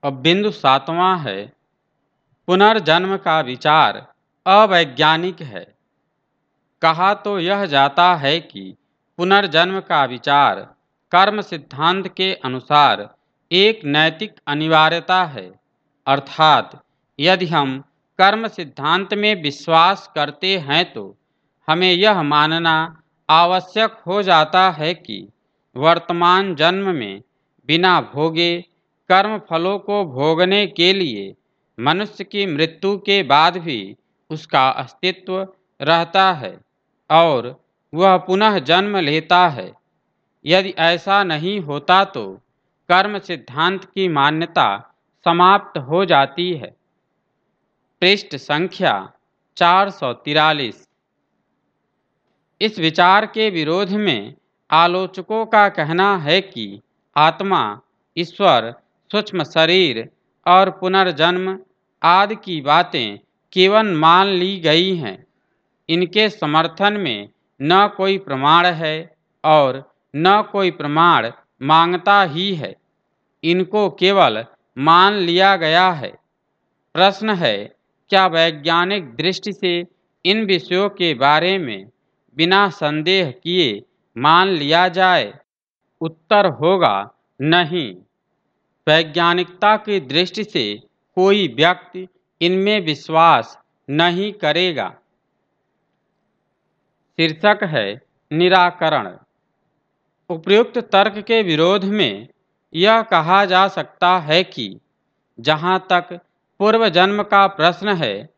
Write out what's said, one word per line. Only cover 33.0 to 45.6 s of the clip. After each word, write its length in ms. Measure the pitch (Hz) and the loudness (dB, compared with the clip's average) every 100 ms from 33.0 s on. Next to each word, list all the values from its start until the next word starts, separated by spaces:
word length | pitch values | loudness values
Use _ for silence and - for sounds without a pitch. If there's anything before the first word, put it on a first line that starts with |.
| 202 196 | -2 -2
बाद 320 | 156 139 165 180 | 2 2 2 0
भी 380 | 165 123 98 113 _ _ _ | -8 -8 -10 -16 _ _ _
उसका 380 | 156 - 151 131 | -16 -4 0 0
अस्तित्व 760 | - 127 _ 180 185 - 185 190 _ _ _ | -2 -10 _ -8 -6 -8 -8 -8 _ _ _
रहता 520 | 139 165 165 190 190 | -2 0 0 0 0
है 240 | 170 107 92 _ _ _ _ _ | 0 -8 -14 _ _ _ _ _
और 440 | 156 170 135 120 139 _ _ _ | 2 4 0 -4 -14 _ _ _
वह 240 | 151 190 185 | 0 2 2
पुनः 400 | 185 190 214 202 | 0 0 2 0
जन्म 360 | 131 170 202 202 | 0 0 0 -2
लेता 480 | 156 156 156 180 175 | -2 -4 0 2 2
है। 240 | 131 92 - _ _ _ _ _ _ | 0 -14 -18 _ _ _ _ _ _
यदि 260 | 139 180 196 190 | 0 0 0 -2
ऐसा 420 | 165 175 196 196 | -2 -2 0 0
नहीं 340 | 190 156 170 202 | 0 -4 -4 -6
होता 420 | 151 143 139 180 196 | -8 -10 2 2 2
तो 160 | 135 101 95 _ _ _ _ _ | -4 -12 -14 _ _ _ _ _
कर्म 300 | 180 202 202 | 0 0 -6
सिद्धांत 640 | 185 165 110 127 165 190 | -10 -12 -10 -4 -2 -2
की 220 | - - 190 | -10 -4 -2
मान्यता 600 | 151 143 156 165 175 120 101 - _ _ _ - | 2 0 0 -4 0 0 -2 -10 _ _ _ -2
समाप्त 520 | 170 180 202 | 4 4 4